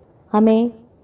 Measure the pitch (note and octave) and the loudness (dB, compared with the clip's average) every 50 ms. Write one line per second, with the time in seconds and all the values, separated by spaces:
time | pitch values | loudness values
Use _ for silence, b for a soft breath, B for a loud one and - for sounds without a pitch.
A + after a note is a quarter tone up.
0 | _ _ _ _ _ _ - G#3 A3 A3 A3 A3 A#3 A#3+ A#3 - - _ _ _ | _ _ _ _ _ _ -2 0 0 2 2 0 -2 -4 -8 -14 -20 _ _ _